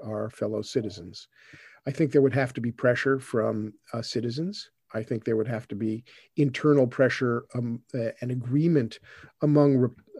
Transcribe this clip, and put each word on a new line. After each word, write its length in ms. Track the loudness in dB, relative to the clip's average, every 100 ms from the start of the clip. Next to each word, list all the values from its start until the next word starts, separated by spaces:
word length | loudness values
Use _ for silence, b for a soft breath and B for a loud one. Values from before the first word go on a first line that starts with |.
our 280 | -8 -6 -6
fellow 320 | -4 -4 -4
citizens. 640 | -4 -2 -4 -6 -14 -18 -20 b b b b b -6
I 40 |
think 200 | -2 2
there 120 | 4
would 100 | 4
have 220 | 4 -2
to 80 | -2
be 100 | -6
pressure 460 | 0 2 2 2 0
from, 560 | -2 -2 0 -2 -6 -10 _
uh, 80 | -10
citizens. 720 | -6 -4 -4 -4 -6 -8 -16 _ _
I 80 | -8
think 220 | -6 -4
there 120 | -2 -2
would 120 | -2
have 200 | -4 -6
to 60 |
be 300 | -6 -4 -4 -10 b b 0
internal 500 | 0 2 4 6 4
pressure, 580 | 4 2 2 -2 -2 -4
um, 280 | -6 -4 -6 _
uh, 180 | -6 -6 -6
and 80 | -6
agreement 680 | -6 -2 2 4 2 0 -6 -20 B B B
among 340 | 2 6 6 6
Re-, 120 | 2 -2 _ -8